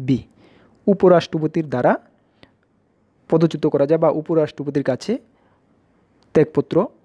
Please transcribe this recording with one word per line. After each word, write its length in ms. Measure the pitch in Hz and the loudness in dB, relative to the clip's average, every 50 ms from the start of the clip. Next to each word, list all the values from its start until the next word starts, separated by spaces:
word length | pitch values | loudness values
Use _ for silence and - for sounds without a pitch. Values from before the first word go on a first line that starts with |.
| 135 | -4
বি, 120 | 127 135 113 - _ _ _ _ _ _ _ _ _ _ _ _ | -2 -2 -2 -4 _ _ _ _ _ _ _ _ _ _ _ _
উপরাষ্ট্রপতির 800 | - 202 196 - 185 180 170 160 - - 165 156 151 - 170 160 147 135 | 0 0 4 4 4 4 4 2 -2 -6 -4 -4 -2 -4 -4 -4 -4 -4
দ্বারা 200 | 123 123 156 220 - - _ _ _ _ _ _ _ - _ _ _ _ _ _ _ _ _ _ _ _ _ _ _ _ _ | 0 0 0 0 0 -4 _ _ _ _ _ _ _ -20 _ _ _ _ _ _ _ _ _ _ _ _ _ _ _ _ _
পদচ্যুত 340 | - 160 165 160 - 151 - 156 - | 0 2 2 0 -2 -2 -4 -2 0
করা 140 | 139 139 143 | 0 0 2
যায় 120 | 160 160 170 | 2 2 2
বা 60 | 156 139 151 | 0 0 -2
উপরাষ্ট্রপতির 640 | 156 - 170 160 151 143 - - 143 147 139 147 135 - | -4 -2 0 0 0 -2 -4 -10 -10 -6 -4 -4 -4 -2
কাছে 220 | 127 123 - - 220 277 - _ _ _ _ _ _ _ _ _ _ _ _ _ _ _ _ _ _ _ _ _ _ | -4 -6 -6 -8 -8 -8 -8 _ _ _ _ _ _ _ _ _ _ _ _ _ _ _ _ _ _ _ _ _ _
ত্যাগপত্র 420 | 160 151 - - 151 139 - - 156 196 262 - _ _ | 2 2 2 0 -4 -4 0 -2 -2 -2 -2 -6 _ _